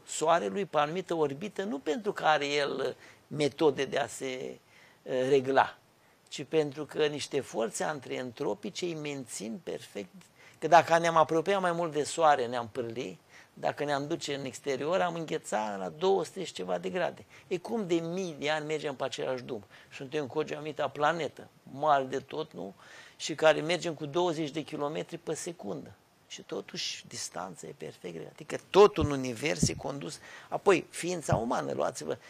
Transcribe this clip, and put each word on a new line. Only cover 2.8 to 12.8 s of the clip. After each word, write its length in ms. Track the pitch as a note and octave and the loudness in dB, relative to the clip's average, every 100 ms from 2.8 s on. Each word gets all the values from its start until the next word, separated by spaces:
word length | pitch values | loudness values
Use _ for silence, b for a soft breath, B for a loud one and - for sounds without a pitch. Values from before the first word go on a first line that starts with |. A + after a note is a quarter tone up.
uh, 140 | C3 A#2 B B B | -4 -6 B B B
metode 580 | D3 C#3+ - D#3+ C#3 | 0 0 4 4 4
de 140 | C3+ C3 | 0 -2
a 80 | A#2+ | -4
se, 520 | - C3+ B2+ C3 B2+ _ B B B | -6 -8 -6 -8 -12 _ B B B
uh, 100 | - C3 B2+ | -4 0 4
regla, 500 | C#3 C3 C3+ G#2+ - _ _ b b b | 4 6 4 4 0 _ _ b b b
ci 160 | - | -12
pentru 400 | D#3 D#3+ D3 C3+ | -2 0 0 -2
că 220 | C#3+ E3 D3+ | -6 0 0
niște 340 | D3 - C#3+ | 0 -2 -4
forțe 440 | A#2 F#3+ A3 - | -2 -2 -2 -2
antientropice 1000 | F3+ D3 B2+ C3+ B2+ A2+ C#3 G3+ G#3 - | -4 -4 -6 -6 -6 -4 -4 -4 -6 -4
îi 100 | F3+ | -4
mențin 640 | D#3 D3 C#3 B2 - G#3 G#3 | -4 -6 -8 -8 -8 -8 -8
perfect. 520 | - E2 - G3+ G3 F#3 - B B B | -8 -8 -8 -12 -12 -14 -20 B B B
Că 100 | D#3 | 8
dacă 300 | E3 D3 E3 | 10 10 6
ne-am 180 | E3+ E3 | 6 6
apropiat 440 | D#3 D#3+ D#3+ G3 | 6 4 2 2
mai 120 | F3+ | 2
mult 200 | E3+ E3+ | 0 0
de 100 | D3 | -2
Soare, 440 | C3 - D#3+ C#3+ A#2 | -2 4 6 6 2
ne-am 220 | B2 A#2 | -2 -4
pârli, 500 | C3+ | -4